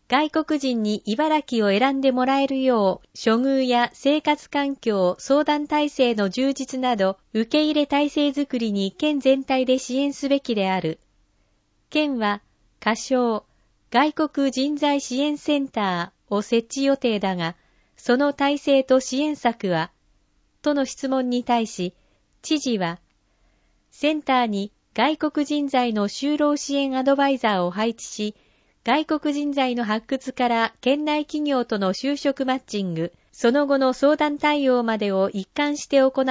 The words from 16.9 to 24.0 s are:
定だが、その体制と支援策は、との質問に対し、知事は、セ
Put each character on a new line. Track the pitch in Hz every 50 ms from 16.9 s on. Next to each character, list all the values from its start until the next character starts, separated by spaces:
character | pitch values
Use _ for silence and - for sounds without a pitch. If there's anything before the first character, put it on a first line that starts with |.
| 277
定 | 269 - 233 214 196
だ | 196 190 185
が、 | 180 165 165 - _ _ _ _ _ _ _ _
そ | - - - 240
の | 262 285 285 285
体 | - 277 277 294
制 | 285 - 294 277 269 262
と | - 262 262
支 | - - 254 269
援 | 302 302 294
策 | - - 240 226 - 214 185
は、 | 170 160 165 - _ _ _ _ _ _ _ _ _ _ _ _ _ _
と | - 294 294
の | 277 269
質 | - - - 285 262
問 | 262 262 254 247
に | 247 247 247
対 | - 240 233 226
し、 | 208 - - 175 185 - _ _ _ _ _ _ _ _ _
知 | - - 311 285
事 | - 254 226
は、 | 190 180 165 175 - _ _ _ _ _ _ _ _ _ _ _ _ _ _ _ _ _ _
セ | _ -